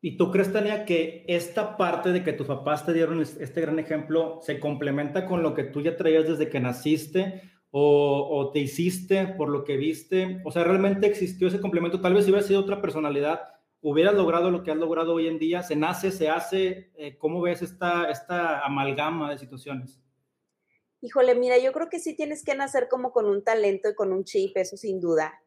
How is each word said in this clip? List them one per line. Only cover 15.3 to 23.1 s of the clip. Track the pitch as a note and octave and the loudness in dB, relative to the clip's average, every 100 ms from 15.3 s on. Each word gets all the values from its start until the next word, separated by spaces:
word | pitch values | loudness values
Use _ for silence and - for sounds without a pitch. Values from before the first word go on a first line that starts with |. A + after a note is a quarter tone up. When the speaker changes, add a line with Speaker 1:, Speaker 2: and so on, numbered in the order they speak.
| D#3+ | 0
Speaker 1:
día. | D#3 F3+ | -2 -2
¿Se | F3+ D3+ | -2 -2
nace, | D#3 F3+ F#3+ | 0 -2 -4
se | F#3 D#3 | 0 0
hace? | E3 - F#3+ F#3+ F#3 - - | 0 -2 0 0 -2 -14 -16
Eh, | D3 C#3 | -16 -4
¿cómo | D#3 E3+ | -4 0
ves | F3 F3 | -2 -2
esta, | F3 - F3 F3 E3+ | -6 -4 -2 0 0
esta | - - F3 E3+ D3 | -4 -6 -2 0 0
amalgama | C#3+ C#3+ C#3 C#3 D3+ E3 D3 | -2 -2 -2 -2 -2 -2 -4
de | C#3 | -8
situaciones? | C3+ C3 D3 C3+ B2+ _ _ _ _ _ _ _ _ _ _ _ | -12 -16 -12 -12 -12 _ _ _ _ _ _ _ _ _ _ _
Speaker 2:
Híjole, | A#3+ C#4 B3+ | -4 4 4
mira, | B3 B3 B3 | 6 4 4
yo | C4 | 4
creo | C4+ E4 | -2 -6
que | E4+ | -6
sí | E4 | -6
tienes | D4+ D4+ G3+ | -6 -6 -6
que | - C#4 | -4 -2
nacer | C#4 C4+ B3 | 0 -2 0
como | B3+ B3+ | -2 0